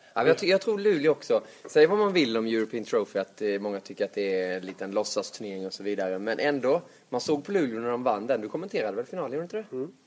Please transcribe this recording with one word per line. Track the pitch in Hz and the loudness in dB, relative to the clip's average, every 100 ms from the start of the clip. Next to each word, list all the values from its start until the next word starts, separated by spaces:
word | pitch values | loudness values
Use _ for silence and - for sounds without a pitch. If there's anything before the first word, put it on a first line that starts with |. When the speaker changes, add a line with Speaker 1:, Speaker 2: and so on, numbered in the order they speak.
| - 101 | -6 2
Speaker 1:
Ja, | |
men | 139 | 4
jag, | 165 | 4
ty-, | 175 | 4
jag | 190 | 4
tror | 233 208 | 2 2
Luleå | 208 165 151 | 2 4 4
också. | 139 - 110 - - - | 2 2 0 0 -12 0
Säg | 156 160 | 6 6
vad | 208 | 6
man | 208 | 4
vill | 180 127 113 | 4 2 2
om | 113 | 0
European | 113 110 117 | 0 0 -4
Trophy, | 104 117 101 101 | -2 0 0 -2
att, | 95 - | -4 -2
eh, | 107 101 | -2 0
många | 104 98 | -2 -6
tycker | - 98 | -8 -4
att | 98 | -4
det | - 98 95 | -2 0 0
är | 92 92 | -2 -4
en | 92 | -8
liten | 92 98 | -8 -4
låtsasturnering | 104 104 104 95 - 107 95 95 | -2 -2 -4 -6 -8 -8 -8 -8
och | |
så | - | -6
vidare. | 101 101 95 95 | -4 -2 -2 -2
Men | 107 110 | -4 0
ändå, | 147 143 127 165 - - _ | 0 0 0 0 -2 -18 _
man | 123 | -4
såg | - 147 | -2 -2
på | 139 | 0
Luleå | 196 135 110 | 0 0 -2
när | 120 | -2
de | 120 | 0
vann | 127 104 117 | 0 0 0
den. | 120 | -2
Du | 104 | -2
kommenterade | 156 98 185 107 101 | -8 -4 -2 -2 -4
väl | 127 | -6
finalen, | 185 135 | -6 -6
gjorde | 139 | -6
du | |
inte | 175 214 214 | -6 -8 -8
det? | 127 | -8
Speaker 2:
Mm. | 143 - | -8 -12